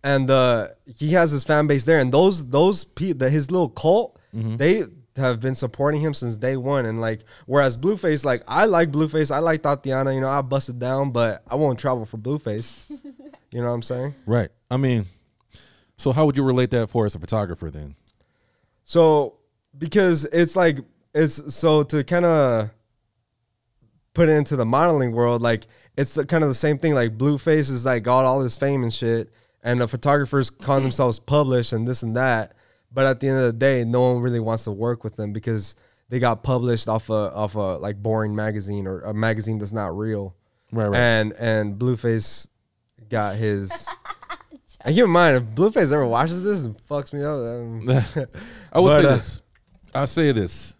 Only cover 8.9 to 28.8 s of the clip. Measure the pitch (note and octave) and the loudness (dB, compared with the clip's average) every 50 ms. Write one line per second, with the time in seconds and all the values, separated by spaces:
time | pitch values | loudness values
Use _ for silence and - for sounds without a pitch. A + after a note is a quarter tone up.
8.9 | C#3 D3 D#3 D3+ D3 D#3 D#3 C#3+ C#3+ C#3+ E3 E3 D#3+ D#3 - D3 C#3+ C#3+ - C#3 | 2 -2 -2 0 0 -2 -2 0 -2 -2 0 0 0 0 0 -2 -2 -2 -2 -4
9.9 | C3 C3 C3+ C3+ C3+ C3+ C3+ C3+ C#3 C#3+ C3+ B2+ C#3 C#3 C3+ - B2 A#2+ B2 B2+ | -2 -2 0 0 -2 -2 -2 0 0 -2 -2 -2 -2 -4 -4 -4 -8 -6 -4 -4
10.9 | C3 C3+ C#3 C#3 A#2+ A#2+ A#2 A2+ G2+ - _ - A#2+ C#3 D#3 C#3+ B2+ A2+ - C#3+ | -2 -2 -2 -2 0 0 0 0 0 -6 _ -6 -2 0 0 0 0 -2 -2 -2
11.9 | C3 B2 A2 G#2+ - A2+ G#2 B2+ D3 D3+ - A#2 G#2 A2 A2+ - - - - _ | -2 -2 -6 -10 -12 -10 -6 -4 -6 -4 -4 -6 -6 -6 -8 -12 -16 -20 -18 _
12.9 | D4 C#4 _ C#4 C4+ _ C4+ D4 - _ _ _ - A#2+ A#2+ A#2+ A#2+ A#2+ A2+ - | -18 -18 _ -20 -20 _ -20 -20 -20 _ _ _ -8 -6 -4 -4 -4 -4 -6 -8
13.9 | B2 B2 B2+ C#3+ C#3 - _ G#2 A2+ A#2+ G2+ - _ _ _ _ B2 C3 C#3 C3 | -8 -6 -6 -8 -10 -12 _ -2 0 0 0 -4 _ _ _ _ -2 0 0 2
14.9 | B2 A2+ G2+ F2+ _ _ _ _ _ _ _ _ _ - - _ _ _ _ _ | 0 0 -2 -6 _ _ _ _ _ _ _ _ _ -20 -20 _ _ _ _ _
15.9 | _ - - C#3 B2 C#3+ D#3 D3 C3+ C#3 C#3 C3 B2+ B2 B2+ A#2 B2+ A#2+ A2+ G#2 | _ -4 -2 0 2 4 2 2 2 2 0 2 2 2 2 2 0 -2 -2 0
16.9 | - A#2+ A2 G#2 - E2+ D#2 - A2+ A2 G2+ F2 E2+ - - D#2+ C#2+ D2+ D2+ C#2+ | 0 0 0 0 -2 -8 -8 -4 -4 -4 -2 -4 -6 -10 -10 -12 -10 -12 -14 -14
17.9 | D2 _ _ _ _ _ _ _ _ _ _ _ _ _ _ _ _ _ _ - | -16 _ _ _ _ _ _ _ _ _ _ _ _ _ _ _ _ _ _ 0
18.9 | - E3+ E3 D#3+ D#3 D3 C#3 A2 - _ _ _ _ _ _ _ _ C#3 D#3+ D#3+ | 4 6 6 6 6 4 2 0 -6 _ _ _ _ _ _ _ _ -10 -10 0
19.9 | - G#3 F#3+ F#3 E3+ D3+ C#3 D3 - E3+ F3 E3 - F#3+ F3+ E3 D3+ C3+ B2+ _ | 2 4 4 4 2 2 -2 0 2 2 2 2 2 2 2 2 2 0 -8 _
20.9 | _ _ _ _ _ D3+ D#3+ D3+ - - - D3 C3 - - E3 D#3 D3+ C#3+ - | _ _ _ _ _ 0 2 2 0 -6 -10 -10 -8 0 2 4 4 4 2 2
21.9 | - D3+ C#3 - F3 F3 F3 E3+ E3 D#3 C#3 B2+ A#2+ A2+ G#2+ G#2+ - _ _ _ | -2 -4 -2 0 0 2 2 4 4 4 4 2 2 0 -2 -4 -8 _ _ _
22.9 | _ _ _ _ _ _ _ _ _ _ _ _ _ _ _ _ _ _ _ _ | _ _ _ _ _ _ _ _ _ _ _ _ _ _ _ _ _ _ _ _
23.9 | _ _ _ _ _ - E3+ D#3 D#3 D3+ D3 - D3+ C3 A#2 A2 A#2+ C#3 D#3+ F3 | _ _ _ _ _ 2 4 6 6 4 2 0 -2 -2 0 2 2 2 4 4
24.9 | D#3+ C#3+ C3 A#2+ A2+ A#2 A#2+ A#2+ A#2+ A#2 A#2+ A#2+ A2+ G#2+ - _ _ _ _ _ | 2 2 0 0 0 2 2 2 2 2 2 0 0 0 -4 _ _ _ _ _
25.9 | _ - C#3 - - D#3 C#3 C#3+ E3+ E3 D#3 C#3+ B2+ - - D3+ D3+ C#3 - D#3+ | _ -4 -4 -2 -2 -4 -2 0 2 2 2 2 0 0 0 0 0 0 0 2
26.9 | D3 C3 A#2+ A#2 A2 G#2+ C3 C#3+ D3 C3+ - E3 D#3 D#3 C#3+ C3 C3+ B2 A#2 C3 | 2 2 2 0 0 0 0 0 0 0 2 2 2 2 2 0 -4 -4 -2 0
27.9 | B2+ A#2+ G2+ A#2+ B2 C3 C3 C3 C3 C#3 C3+ B2+ - - C#3 C#3 C#3 C3+ | -2 0 0 2 2 4 4 4 2 2 0 -2 -2 -2 -2 0 0 0